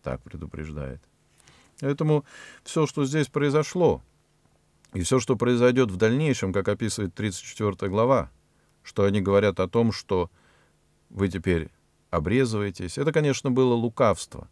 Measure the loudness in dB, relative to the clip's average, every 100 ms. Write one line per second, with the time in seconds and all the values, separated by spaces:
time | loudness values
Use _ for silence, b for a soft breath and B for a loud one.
0 | -6 -8 -10 -14 -12 -12 -10 -10 -10 -12
1 | _ _ b b b b b -8 -6 -2
2 | 2 0 B B B B -6 -2 -2 0
3 | -2 0 -2 0 2 2 0 2 2 2
4 | -6 _ _ _ _ _ _ _ _ -6
5 | 0 0 2 0 2 4 4 4 2 2
6 | 2 2 0 0 0 -2 -2 -2 -2 -2
7 | -6 -4 -6 -6 -14 -4 -4 -2 -4 0
8 | 2 0 -2 _ _ _ _ _ -8 0
9 | 2 2 4 4 4 0 0 2 0 -2
10 | -2 -2 -2 b b b b b _ _
11 | _ -2 -2 0 0 0 -2 _ _ _
12 | _ -2 0 0 0 -2 -6 -6 -10 -4
13 | -2 0 0 -2 0 2 4 2 -2 2
14 | 2 2 -4 -14 -18